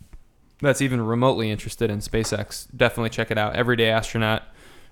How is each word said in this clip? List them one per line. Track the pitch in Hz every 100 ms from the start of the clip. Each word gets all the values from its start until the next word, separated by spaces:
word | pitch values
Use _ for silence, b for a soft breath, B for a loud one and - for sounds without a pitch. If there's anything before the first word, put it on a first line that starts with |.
| b - - _ _ _
that's | 143 127
even | 135 123
remotely | 110 117 127 104 110
interested | 104 110 - 113
in | 104
SpaceX. | - 113 110 104 104 - - 123
Definitely | 120 - 113
check | - 113
it | 110
out. | 107
Everyday | - 123 120 113
Astronaut. | 110 - 113 110 110 - b b b b